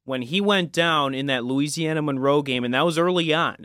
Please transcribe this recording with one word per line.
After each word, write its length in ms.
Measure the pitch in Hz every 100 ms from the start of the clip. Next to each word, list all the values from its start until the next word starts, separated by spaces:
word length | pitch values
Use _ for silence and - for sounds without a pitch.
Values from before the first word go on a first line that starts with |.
When 180 | - 131
he 180 | 120 180
went 320 | 202 196 170
down 420 | - 170 160 139
in 120 | 135 139
that 180 | 127
Louisiana 580 | 120 135 147 151 160 160
Monroe 400 | 151 135 135 143
game, 220 | 143 127
and 100 | 120
that 100 | 127
was 140 | 170 160
early 340 | 175 180 165
on. 240 | 151 151 -